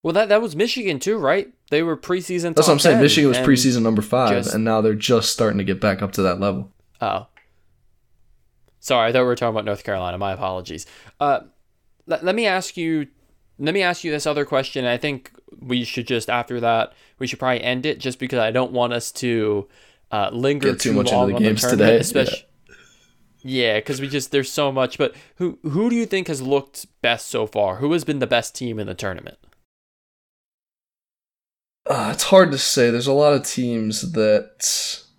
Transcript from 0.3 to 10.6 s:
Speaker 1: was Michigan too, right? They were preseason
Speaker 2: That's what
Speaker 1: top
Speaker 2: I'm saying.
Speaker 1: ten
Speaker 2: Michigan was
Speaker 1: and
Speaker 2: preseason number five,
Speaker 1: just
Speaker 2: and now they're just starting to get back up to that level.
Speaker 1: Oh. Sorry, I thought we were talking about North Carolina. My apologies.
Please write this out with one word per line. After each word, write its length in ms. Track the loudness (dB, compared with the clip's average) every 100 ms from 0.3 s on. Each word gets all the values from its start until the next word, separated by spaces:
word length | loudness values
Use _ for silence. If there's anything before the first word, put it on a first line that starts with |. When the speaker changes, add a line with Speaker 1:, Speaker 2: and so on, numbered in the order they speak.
| 2
Speaker 1:
was 120 | 2
Michigan 460 | -2 -2 -2 -4 -4
too, 180 | -2 0
right? 340 | 2 0 -2 _ _
They 120 | 0
were 140 | 0 -4
preseason 580 | -4 -4 -2 -4 0
Speaker 2:
That's 40 | 2
what 60 | 4
Speaker 1:
top 60 |
Speaker 2:
I'm 40 | 6
saying. 160 | 6 6
Speaker 1:
ten 60 |
Speaker 2:
Michigan 260 | 6 6 4
was 100 | 4
Speaker 1:
and 80 | 4
Speaker 2:
preseason 360 | 4 4 2
number 200 | 2 0
five, 280 | 0 0 2
Speaker 1:
just 240 | 0 0
Speaker 2:
and 100 | -2
now 160 | 0 2
they're 140 | 2
just 380 | 0 2 2 0
starting 260 | 0 0 0
to 60 |
get 160 | -2 0
back 200 | 0 0
up 120 | -4
to 100 | 0
that 160 | 0 0
level. 340 | -2 -4 -10 _ _ _
Speaker 1:
Oh. 260 | -4 -4 -8 _ _ _ _ _ _ _ _ _ _ _ _ _ _ _
Sorry, 300 | 0 2 4
I 40 |
thought 100 | 4
we 40 | 2
were 80 |
talking 200 | 2 0
about 100 | -2
North 180 | -4 -6
Carolina. 340 | -4 -4 -4 -4
My 160 | -6
apologies. 540 | -4 -6 -6